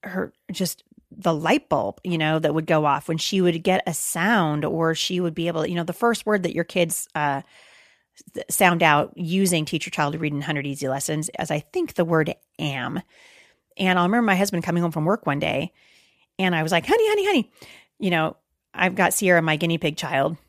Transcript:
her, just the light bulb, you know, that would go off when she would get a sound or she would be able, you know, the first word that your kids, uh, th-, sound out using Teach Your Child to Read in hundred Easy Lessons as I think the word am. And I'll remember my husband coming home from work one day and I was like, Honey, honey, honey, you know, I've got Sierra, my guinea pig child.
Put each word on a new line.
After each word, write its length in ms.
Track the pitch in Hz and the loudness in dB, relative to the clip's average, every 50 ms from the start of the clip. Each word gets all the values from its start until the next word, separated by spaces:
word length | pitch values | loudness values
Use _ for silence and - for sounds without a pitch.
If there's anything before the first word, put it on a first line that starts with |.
her, 300 | - 202 185 190 190 - _ _ _ _ | -14 -8 -6 -6 -6 -6 _ _ _ _
just 340 | 185 - 190 170 - _ _ _ _ - _ _ | -6 -4 -4 -4 -4 _ _ _ _ -20 _ _
the 240 | - 156 - 175 165 | -20 -4 -2 -2 0
light 340 | 151 160 160 220 311 - _ | 0 2 2 2 2 2 _
bulb, 320 | 160 143 107 98 - - _ | 0 0 0 -2 -6 -8 _
you 140 | 180 175 165 | -4 -2 0
know, 200 | 156 156 156 160 | 2 2 2 2
that 160 | 151 151 147 | 2 2 0
would 120 | 160 160 | 0 2
go 180 | - 165 156 151 | 2 2 4 4
off 240 | 147 139 143 - - | 2 2 0 0 -4
when 100 | 165 160 | -4 -4
she 220 | - - - 190 | -2 -2 0 2
would 220 | 185 175 165 165 | 2 2 2 2
get 200 | 165 - 185 190 - | 2 2 2 2 0
a 80 | - 165 | -2 -4
sound 680 | - - - - 170 165 202 233 214 170 156 151 151 147 | -4 -4 -6 -2 -2 0 2 2 2 2 2 0 0 -2
or 300 | 151 - 160 165 160 160 | -2 -2 0 0 0 0
she 260 | 160 - - 185 180 | 0 -2 -2 -2 -2
would 140 | 180 170 160 | -2 -2 -2
be 140 | 175 165 170 | -2 -4 -2
able, 180 | 170 160 156 | -2 -2 -2
you 80 | 156 180 | -2 -2
know, 100 | 170 170 | -4 -4
the 80 | 165 | -4
first 340 | 175 - 240 233 233 - - | -4 0 0 0 0 0 0
word 160 | 214 214 202 | 0 0 0
that 120 | 175 170 - | 0 -2 -2
your 100 | 160 170 | -2 -4
kids, 440 | _ - 185 175 165 165 - - - _ | _ 0 0 0 0 0 -8 -8 -6 _
uh, 280 | 160 147 143 139 139 - _ _ - - - - - - _ _ _ _ _ _ - - - _ | -2 0 0 0 -2 -6 _ _ -20 -20 -20 -20 -20 -20 _ _ _ _ _ _ -20 -20 -14 _
th-, 120 | - - - | -12 -8 -6
sound 320 | - - 202 180 175 165 | 0 4 4 4 4 6
out 300 | 165 160 147 147 147 - - | 4 4 6 4 2 0 -4
using 480 | - 175 160 175 190 196 185 180 165 156 | -8 -6 -4 0 0 2 2 2 0 -2
Teach 220 | 151 - 156 - | -2 -4 -6 -6
Your 40 | - | -6
Child 220 | - - 151 143 | -4 -2 -2 -2
to 60 | 147 160 | -2 -4
Read 140 | 160 151 | -4 -4
in 100 | 147 143 | -4 -4
hundred 240 | 139 151 156 147 139 | -4 -4 -4 -4 -4
Easy 220 | 143 139 131 - 131 | -6 -8 -6 -4 -4
Lessons 400 | 127 113 - - 156 151 156 - | -4 -4 -4 -4 -4 -4 -4 -6
as 200 | - - - 160 | -6 -8 -6 -4
I 100 | 156 151 | -4 -6
think 340 | - _ - 370 339 - - | -6 _ -6 -6 -6 -4 -2
the 100 | - 175 | -4 -2
word 300 | 165 170 160 156 160 - _ _ _ _ - | 2 2 2 2 0 -4 _ _ _ _ -6
am. 420 | 156 147 135 135 120 127 - 175 - _ _ _ - - - - _ _ _ _ _ _ _ | -6 -6 -4 -6 -8 -6 -6 -8 -10 _ _ _ -20 -20 -20 -20 _ _ _ _ _ _ _
And 220 | - 196 185 185 180 | -2 0 2 2 2
I'll 80 | 175 | 2
remember 200 | 180 208 247 240 | 2 2 2 2
my 100 | 214 190 | 2 2
husband 280 | 180 202 202 - 175 170 | 2 2 0 0 -4 -2
coming 180 | - 175 175 | 0 0 0
home 100 | 175 170 | 0 0
from 120 | 160 165 151 | -2 -2 0
work 220 | 165 202 240 - | 0 0 0 0
one 120 | - 139 143 | -2 -2 0
day 340 | 151 156 151 135 151 180 _ _ _ _ _ _ _ _ _ _ _ _ _ - | 0 -2 -2 -2 -4 -6 _ _ _ _ _ _ _ _ _ _ _ _ _ -2
and 160 | 190 185 175 | 0 0 0
I 80 | 160 | 0
was 100 | 156 160 | 0 2
like, 140 | 180 170 - | 0 0 2
Honey, 220 | - - 466 440 427 | 2 2 2 4 2
honey, 180 | 427 415 381 | 2 2 2
honey, 240 | 403 403 285 214 _ _ _ - - - - _ _ _ _ | 2 2 2 0 _ _ _ -20 -20 -20 -20 _ _ _ _
you 120 | - 190 | -2 0
know, 260 | 175 165 160 160 - _ _ _ _ _ _ _ _ | 2 2 0 0 -4 _ _ _ _ _ _ _ _
I've 200 | - 180 185 185 | -2 -2 -2 2
got 200 | 190 190 175 - | 2 2 2 2
Sierra, 280 | - 208 185 180 170 | 2 2 4 4 4
my 140 | 160 160 156 | 4 2 0
guinea 220 | 151 175 165 165 160 | 0 0 -2 -2 0
pig 180 | - 156 156 | -2 -4 -4
child. 400 | - - 139 - 135 139 151 165 - _ | -4 -8 -4 0 0 0 0 -2 -6 _